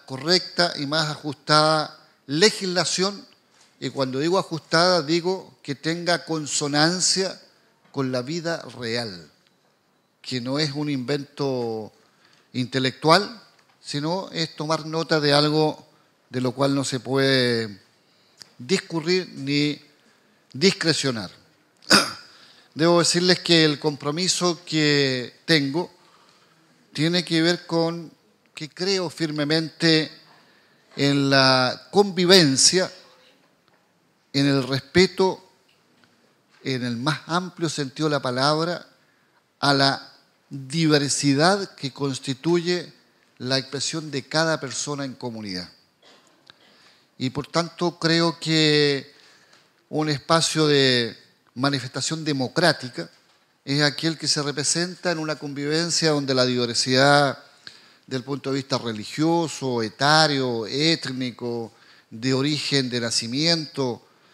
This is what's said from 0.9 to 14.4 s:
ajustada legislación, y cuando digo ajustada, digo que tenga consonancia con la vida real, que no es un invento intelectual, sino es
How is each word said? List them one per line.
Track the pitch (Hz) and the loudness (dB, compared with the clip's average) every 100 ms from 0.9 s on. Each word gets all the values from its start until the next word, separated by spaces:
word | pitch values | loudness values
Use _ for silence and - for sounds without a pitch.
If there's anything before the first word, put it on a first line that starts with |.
| 156 156 | -2 -2
ajustada | 143 151 135 - 151 156 156 147 - _ _ - | -4 -8 -10 4 6 6 4 0 -10 _ _ -6
legislación, | 147 208 - 190 180 160 - 190 196 - _ _ _ _ _ | 4 4 4 -2 -2 -2 -2 -4 -6 -16 _ _ _ _ _
y | 139 | -10
cuando | 131 131 131 | -4 -4 -2
digo | 160 185 | 0 0
ajustada, | 175 160 - 165 180 175 | -2 -8 -2 2 4 2
digo | 143 170 170 190 - _ | 0 -2 -2 -4 -8 _
que | - | -10
tenga | 135 156 170 170 165 - | -6 -6 -4 -2 -2 -2
consonancia | 160 143 - 147 147 156 175 165 185 190 - - _ _ _ _ | -6 -4 -4 -2 2 2 2 -2 -2 -4 -8 -18 _ _ _ _
con | 139 131 | -6 -4
la | 127 | -4
vida | 123 170 165 165 - 117 | -6 -6 -6 -6 -8 -10
real, | 117 120 117 90 80 _ _ _ _ _ _ _ _ _ | -6 -4 -6 -10 -18 _ _ _ _ _ _ _ _ _
que | - 127 | -8 -6
no | 120 139 | -4 -2
es | 156 | -2
un | 143 147 | -2 -4
invento | 139 123 143 135 - 139 127 117 110 104 - _ _ _ _ _ | -4 -4 -6 -6 -6 -4 -2 -4 -6 -10 -16 _ _ _ _ _
intelectual, | 120 123 135 131 - 151 175 202 226 - _ _ _ | -8 -4 -2 -2 0 4 4 4 -8 -20 _ _ _
sino | - 147 151 185 - | -10 -6 -4 -4 -6
es | 165 | -6